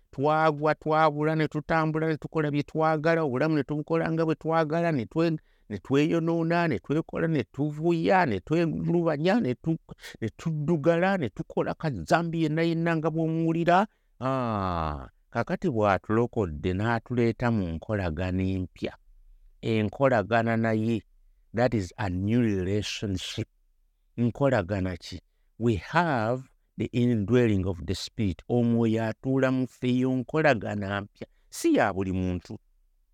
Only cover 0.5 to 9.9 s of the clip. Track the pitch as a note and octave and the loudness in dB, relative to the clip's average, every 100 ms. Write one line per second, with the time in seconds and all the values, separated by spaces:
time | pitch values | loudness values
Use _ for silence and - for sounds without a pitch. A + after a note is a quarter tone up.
0.5 | D3 D3+ D3 D#3 D#3 D#3 D3 D3+ D#3+ D3+ | 2 0 0 0 2 2 2 0 0 -2
1.5 | D3+ - E3 D#3 D#3 D#3+ D3+ D3+ D#3+ D3 | -4 0 0 0 0 -2 -4 -4 -4 -2
2.5 | D3 - D#3 D#3 D#3 E3 E3 D3+ B2+ D#3 | -2 -2 0 2 2 2 2 0 0 2
3.5 | D3+ - D3+ D3 E3 D#3+ D#3+ D#3+ D3+ D#3 | 0 0 -4 -2 -2 0 0 0 -2 0
4.5 | E3 D3+ E3 E3+ C#3+ G#2+ D#3+ E3 D#3 _ | 0 0 0 0 0 -2 0 0 0 _
5.5 | _ - G2+ - C#3 D#3+ E3+ E3 E3+ E3 | _ -10 -8 0 2 4 2 0 0 0
6.5 | E3+ E3+ A2 - D3+ - - E3 D3+ - | 0 0 -2 -2 -4 -2 -2 0 0 -2
7.5 | - D3+ D3+ E3+ E3+ F3+ F#3 D#3 F#2+ - | -4 -4 -2 0 2 4 4 2 -2 -2
8.5 | E3 E3 E3 E3 F3 E3 D3 F3 A#3 B2+ | 0 0 -2 0 0 0 0 2 2 0
9.5 | B2 E3 E3 - | -2 -4 -4 -6